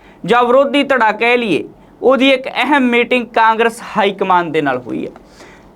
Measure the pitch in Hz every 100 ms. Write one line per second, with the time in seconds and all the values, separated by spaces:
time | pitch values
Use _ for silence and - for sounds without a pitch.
0 | - - 170 240 240 262 277 285 269 262
1 | 220 214 233 247 233 156 - - - _
2 | 220 262 269 262 262 - 247 294 247 240
3 | 240 247 226 233 226 220 233 220 - 202
4 | 202 190 190 180 170 156 143 127 120 131
5 | - - - - - - -